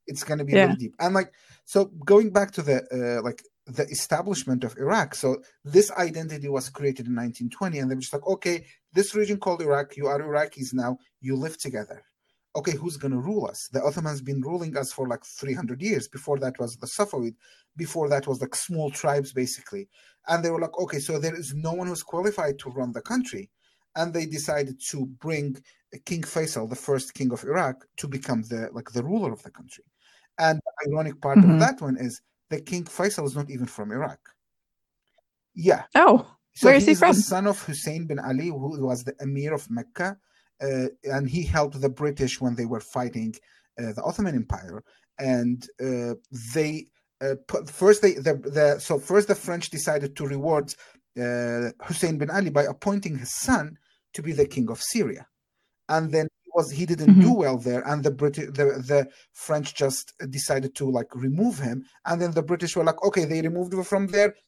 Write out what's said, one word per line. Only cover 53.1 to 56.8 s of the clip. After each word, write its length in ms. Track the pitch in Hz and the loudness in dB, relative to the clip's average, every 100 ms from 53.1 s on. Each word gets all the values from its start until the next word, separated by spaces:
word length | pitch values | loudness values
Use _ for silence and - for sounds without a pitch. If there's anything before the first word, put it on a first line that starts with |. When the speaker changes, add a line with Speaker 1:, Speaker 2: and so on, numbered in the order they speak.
| 135 | -6
Speaker 1:
his 160 | 120 | -8
son 440 | - 247 233 151 160 _ _ _ | -4 2 2 0 -10 _ _ _
to 80 | - | -10
be 100 | 156 | -2
the 140 | 147 139 | 2 2
king 220 | 135 113 | 2 -2
of 120 | 117 | -4
Syria, 440 | - 233 139 92 - _ _ _ _ _ - | -4 -2 -2 -4 -14 _ _ _ _ _ -2
and 240 | 160 160 | 0 2
then 140 | 156 156 - | 0 0 -4
he 80 | - | -2
was, 160 | 170 147 | 0 0
he 140 | 139 | 0